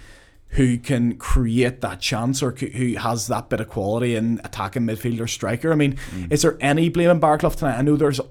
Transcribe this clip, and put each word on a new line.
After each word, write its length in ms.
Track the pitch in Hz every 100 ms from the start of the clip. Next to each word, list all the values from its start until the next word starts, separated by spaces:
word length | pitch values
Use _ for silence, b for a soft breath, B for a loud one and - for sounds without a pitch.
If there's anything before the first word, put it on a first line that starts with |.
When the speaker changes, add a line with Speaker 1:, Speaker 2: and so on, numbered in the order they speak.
| B B B B -
Speaker 1:
who 280 | - 127 120
can 380 | - 123 120 -
create 640 | - 135 117 117 120 -
that 200 | 101 92
chance 400 | - 110 120 135
or 140 | 135 -
c-, 140 | 135
who 240 | 117 123 107
has 300 | 117 117 113
that 220 | 107 -
bit 120 | 113
of 80 | -
quality 460 | 113 98 113 123
in 260 | 113 113 113
attacking 380 | - - 98 127
midfield 360 | 117 110 123 117
or 60 | 113
striker. 460 | - 101 123 160
I 20 |
mean, 200 | 156 139 135 B
Speaker 2:
Mm. 160 | 92 90
Speaker 1:
is 100 | 147
there 140 | 165 -
any 280 | 135 156 165
blame 220 | 170 170
in 80 | 170
Barraclough 360 | 156 151 165 -
tonight? 220 | 143 117
I 40 |
know 140 | 143 151
there's, 240 | 147 131 -